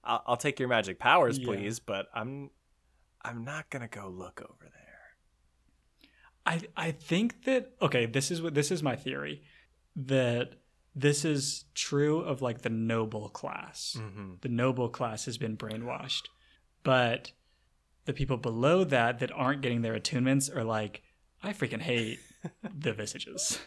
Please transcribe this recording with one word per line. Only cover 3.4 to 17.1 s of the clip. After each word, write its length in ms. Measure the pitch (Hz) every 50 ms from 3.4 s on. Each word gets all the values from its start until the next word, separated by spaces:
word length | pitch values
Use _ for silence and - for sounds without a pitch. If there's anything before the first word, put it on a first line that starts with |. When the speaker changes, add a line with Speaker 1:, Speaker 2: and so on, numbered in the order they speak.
| 117
Speaker 1:
not 240 | 131 147 156 151 _
gonna 180 | - 139 120 107
go 220 | - 104 98 95
look 320 | 92 92 92 80 - -
over 280 | - - - _ - 78
there. 20 | _ - - - - - - - _ _ _ _ _ _ _ _ _ _ _ _ _ _ _ _ _ _ - _ _ _ _ - _ _ _
Speaker 2:
I, 160 | - 160 165 196 - -
I 160 | - 165 165
think 520 | 156 - - - 165 180 220 233 - - -
that, 260 | - 262 254 254 - - _
okay, 240 | 196 160 131 127 117
this 260 | 113 117 139 135 -
is 100 | 185 165
what, 120 | 165 170 147
this 160 | 143 147 143
is 120 | 185 165 156
my 120 | 143 120 -
theory, 460 | - 131 135 139 143 151 151 143 - - - - _ _ _ _ _ _ _
that 600 | 170 135 127 135 131 127 120 120 120 123 - - - _ _ _ _ _ _ _
this 280 | 139 127 147 147 147 -
is 420 | 160 151 139 131 - - - - _ _
true 440 | - - - 143 143 143 151 151 156
of, 220 | - - 143 123
like, 220 | 131 123 113 120 -
the 60 | 120
noble 600 | 113 113 113 113 113 113 113 110 110 107 107 -
class. 680 | - - - - - - - - - - - - - -
Speaker 1:
Mm-hmm. 340 | 110 107 95 107 101 95 92 90
Speaker 2:
The 80 | - 135
noble 400 | 120 117 123 131 127 123 123 113
class 340 | 117 - 131 117 110 107 -
has 120 | - 113 117
been 180 | - 113 110
brainwashed, 680 | 104 - 107 107 113 117 120 127 - 135 131 - - - - _ _ _ _ _ _ _ _ _ _ _
but 480 | 139 131 127 123 117